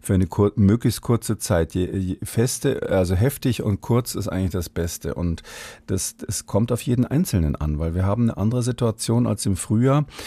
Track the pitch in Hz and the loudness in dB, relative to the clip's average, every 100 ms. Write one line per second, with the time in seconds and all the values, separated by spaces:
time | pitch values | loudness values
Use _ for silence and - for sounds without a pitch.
0 | - 95 92 - 101 - 98 117 127 - | 0 2 2 2 2 6 4 6 2 -2
1 | - 117 - - - 87 82 92 90 98 | 0 0 0 -4 0 2 2 0 -2 -2
2 | 92 - - - 123 - 143 - - 95 | -4 -4 -4 0 0 0 -2 -2 0 2
3 | 90 92 127 - 135 113 117 98 - 120 | 2 2 2 0 -2 0 -2 -2 0 0
4 | 120 - 101 92 95 92 85 - 82 - | 0 -6 -4 -2 -2 -2 -4 -4 -4 -4
5 | 78 - 85 82 - - - - - 98 | -8 -4 -2 -4 -8 -16 -16 -14 -4 -4
6 | - - - - - - 120 120 - 120 | -4 -8 -8 -8 -4 -2 0 -2 0 0
7 | 120 143 185 92 76 - 76 73 82 87 | 2 0 0 2 0 0 -2 -2 -2 0
8 | 95 110 117 - 104 123 120 120 117 107 | 0 2 0 2 0 0 -2 0 -2 -2
9 | - 117 117 104 98 92 - 110 131 143 | 0 2 2 0 -2 -2 0 2 4 2
10 | 143 - | 0 -8